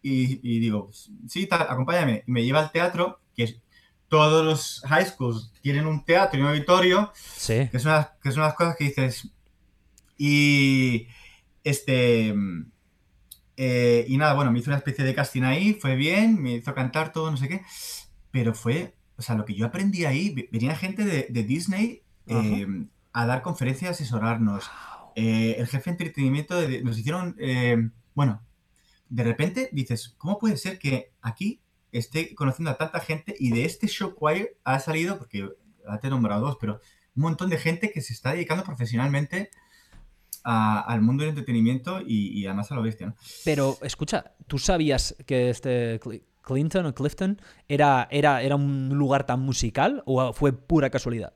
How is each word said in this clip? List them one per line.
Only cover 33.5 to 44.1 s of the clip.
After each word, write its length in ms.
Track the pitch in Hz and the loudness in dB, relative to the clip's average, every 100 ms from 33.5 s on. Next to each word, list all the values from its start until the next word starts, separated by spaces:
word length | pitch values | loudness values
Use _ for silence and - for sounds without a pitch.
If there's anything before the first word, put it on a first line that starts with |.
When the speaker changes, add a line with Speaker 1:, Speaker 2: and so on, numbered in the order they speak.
Speaker 1:
de 140 | 117 156 | 2 0
este 220 | - 208 | -2 -4
show 280 | - 196 - | -2 -6 -2
choir 380 | 151 175 220 - | 0 0 -4 -8
ha 160 | - 135 | -4 -2
salido", 400 | 151 160 170 196 | -2 -2 -2 -4
porque 280 | - 101 98 - _ _ - | -8 -10 -10 -12 _ _ -10
ya 120 | 104 | -6
te 80 | 135 | -2
he 20 | |
nombrado 320 | 131 110 104 | 0 0 0
dos, 160 | 135 135 | -2 -2
pero 200 | 104 107 _ _ _ - | -6 -6 _ _ _ -2
un 60 | |
montón 280 | 160 156 277 | 0 0 -2
de 60 | 160 | -2
gente 320 | 165 175 220 | -2 -2 -4
que 100 | 165 | -4
se 120 | 123 | -8
está 200 | 117 127 | -6 -4
dedicando 300 | 160 - 165 | -4 -2 -4
profesionalmente 880 | 185 131 117 117 139 139 147 185 202 - _ _ _ - - _ _ - | -4 -6 -4 0 0 0 -2 -6 -8 -14 _ _ _ -20 -20 _ _ -12
a, 360 | 120 113 110 107 | -2 2 2 0
al 200 | - 117 | 0 2
mundo 200 | 110 135 | 2 2
del 80 | 156 | -2
entretenimiento 720 | 147 - 120 113 127 127 185 | -4 -2 2 2 2 -4 -8
y, 280 | - 110 98 104 | -2 -2 -2 -4
y 80 | 98 | -4
además 240 | 98 107 | -4 -4
a 40 | 135 | -4
lo 60 | |
bestia, 260 | 113 107 107 | -4 -6 -10
¿no? 80 | 107 - - - | -12 -16 -8 -2
Speaker 2:
Pero, 320 | 151 139 131 | 2 0 -2
escucha, 500 | 139 - 151 | -8 -8 -4